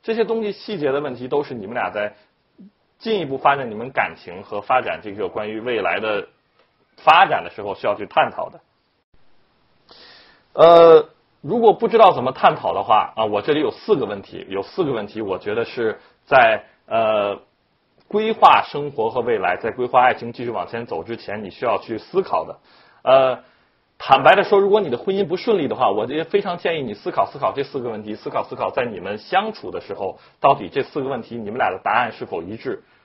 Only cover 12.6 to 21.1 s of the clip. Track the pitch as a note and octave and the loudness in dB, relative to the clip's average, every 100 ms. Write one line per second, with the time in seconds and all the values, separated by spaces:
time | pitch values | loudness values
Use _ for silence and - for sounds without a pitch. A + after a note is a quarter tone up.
12.6 | G2+ F2 G2+ G#2+ - - A2 G2+ G2+ D3+ | -4 -4 2 2 2 -4 -4 -2 -2 0
13.6 | B2+ - - F3+ G#2+ G2+ F#2+ F2+ F2 F#2+ | -2 -6 -2 -2 -2 -8 -12 -16 -8 -8
14.6 | F#2+ - D#3 A#2 G#2 G#2+ G#2 F#2 G#2 A2 | -8 -4 -4 -4 -8 -8 -6 -6 -4 -6
15.6 | A2+ - A2+ G#2 _ _ _ C3+ A2+ G#2+ | -6 -4 -4 -4 _ _ _ 4 4 2
16.6 | - _ _ A2+ A2 G#2+ G2+ G2 _ _ | -6 _ _ -2 0 0 -2 -6 _ _
17.6 | _ _ _ _ _ G#3 A3 G#3+ F3+ B2 | _ _ _ _ _ -4 -2 4 6 6
18.6 | - C#3+ D3 C#3 A2+ B2 A#2 A2 F2+ F2+ | 2 -8 -8 -4 -4 -2 -2 0 0 -2
19.6 | A2+ G#2+ B2 B2+ B2+ A#2 A#2+ A#2 A#2+ G#2+ | -4 -4 2 4 4 2 -8 -10 -8 -8
20.6 | F2 A#2 A#2+ E2 F#2+ | -8 -10 -8 -10 -8